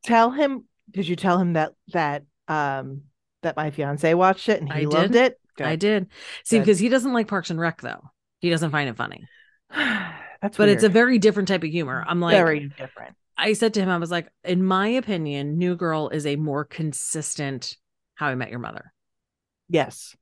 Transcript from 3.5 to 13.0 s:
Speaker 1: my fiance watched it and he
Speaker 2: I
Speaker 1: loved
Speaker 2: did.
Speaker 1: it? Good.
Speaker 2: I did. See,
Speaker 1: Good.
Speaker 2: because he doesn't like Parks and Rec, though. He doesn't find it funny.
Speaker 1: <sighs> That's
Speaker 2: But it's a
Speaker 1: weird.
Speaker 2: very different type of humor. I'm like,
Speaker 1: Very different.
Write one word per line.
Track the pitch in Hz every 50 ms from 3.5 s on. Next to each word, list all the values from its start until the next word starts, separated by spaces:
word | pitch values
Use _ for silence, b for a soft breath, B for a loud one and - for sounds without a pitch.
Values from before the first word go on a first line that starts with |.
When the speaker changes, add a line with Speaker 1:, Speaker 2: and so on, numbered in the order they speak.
| 156
Speaker 1:
my | - 156 151
fiance | 143 - 147 139 143 147 - 165 165
watched | 175 185 185 190 190 - -
it | 214 -
and | 165 139 151
he | 151 156
Speaker 2:
I |
Speaker 1:
loved | 147 151 156 175 202 240
Speaker 2:
did. | 233 254 254 247
Speaker 1:
it? | _ _ _ _
Good. | - 143
Speaker 2:
I | 151 160
did. | 160 185 208 214 208 190 B B B B B B B B
See, | - -
Speaker 1:
Good. | 226 190
Speaker 2:
because | 190 208 170
he | 196 240
doesn't | 240 269 233 277 247
like | 240 220 -
Parks | 208 196 165 -
and | 170 160
Rec, | 165 165 160 - -
though. | 120 113 - - 143 _ _ _ _ _ _
He | - 175
doesn't | 170 160 160 160
find | 139 151 143 131
it | 113
funny. | - - - - - - b b b b
Speaker 1:
<sighs> | b b b b _
That's | - 302 294 262 220 208 185 175 160 - - - - - - 202 -
Speaker 2:
But | - 214 208
it's | 202 - 220
a |
Speaker 1:
weird. | 214 175
Speaker 2:
very | 226 233 247 262 233
different | 180 214 190 202 196 180
type | 196 180 160
of | 160
humor. | 151 175 160 131 127 131 -
I'm | - 170 175
like, | 175 170 170
Speaker 1:
Very | 190 175 165 156 151 147 143 143 -
different. | 135 127 _ -